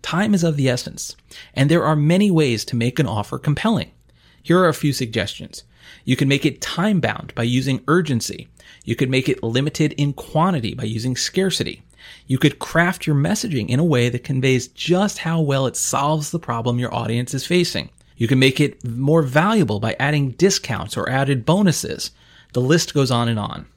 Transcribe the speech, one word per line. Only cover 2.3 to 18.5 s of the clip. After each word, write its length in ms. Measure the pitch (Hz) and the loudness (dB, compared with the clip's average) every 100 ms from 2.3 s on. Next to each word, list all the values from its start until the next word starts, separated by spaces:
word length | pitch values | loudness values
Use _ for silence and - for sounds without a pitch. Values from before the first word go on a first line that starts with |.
| 165 143 113 - | 4 2 0 -2
to 100 | 120 | -2
make 240 | 117 127 | -2 0
an 80 | 139 | -2
offer 320 | 107 104 127 | -2 -4 -4
compelling. 520 | 127 143 220 214 80 _ _ _ _ _ | -2 0 0 0 -2 _ _ _ _ _
Here 180 | - 175 | 0 4
are 100 | 180 | 4
a 40 | |
few 180 | 147 147 | 2 -2
suggestions. 720 | 131 123 113 101 - - - - _ - - | -2 -4 -2 -4 -8 -14 -16 -20 _ -20 -12
You 140 | - 131 | -4 0
can 100 | 139 | 2
make 180 | 139 151 | 2 0
it 160 | - | -2
time-bound 720 | - - 202 196 113 - - - | -8 -2 0 2 0 -4 -10 -4
by 80 | |
using 400 | 117 123 135 131 - | -2 0 0 -4 2
urgency. 600 | 170 156 120 - - - _ - - | 2 2 -2 -2 -10 -14 _ -20 -16
You 140 | - 120 | -6 -2
could 120 | 131 | 0
make 200 | 131 127 | 2 0
it 140 | - | -2
limited 500 | 113 117 143 - 151 | -2 -2 -2 0 -2
in 180 | - 143 | 0 -2
quantity 600 | 135 - 151 175 170 110 | -2 -4 0 0 0 -4
by 100 | 120 | -6
using 320 | 110 113 120 123 | -6 -4 -4 -4
scarcity. 680 | - 185 190 - - - _ _ - - - | -4 0 0 -2 -4 -8 _ _ -20 -20 -4
You 100 | 131 | 2
could 220 | 151 - | 2 0
craft 480 | - 160 175 180 - | -4 0 0 0 0
your 80 | 143 | 0
messaging 540 | 151 214 240 135 104 | 2 0 -2 -4 0
in 100 | 127 | 0
a 60 | 170 | 2
way 240 | 127 120 | 2 2
that 160 | 120 - | -2 -4
conveys 420 | 131 131 127 - | 0 2 2 0
just 520 | - - 175 202 - | -10 0 2 2 -2
how 200 | 160 165 | -4 0
well 280 | 151 135 131 | 0 0 0
it 100 | - | -2
solves 540 | - 135 143 156 147 | -4 0 0 0 -2
the 80 | 170 | -6
problem 400 | - 117 120 120 | -4 -4 -2 -2
your 140 | 123 | -2
audience 400 | 120 113 117 123 | -4 -2 -2 -2
is 120 | 135 - | -6 0
facing. 440 | 180 170 - - _ _ _ | 0 0 -4 -8 _ _ _
You 100 | 113 | 2
can 120 | 131 | 4
make 200 | 135 | 4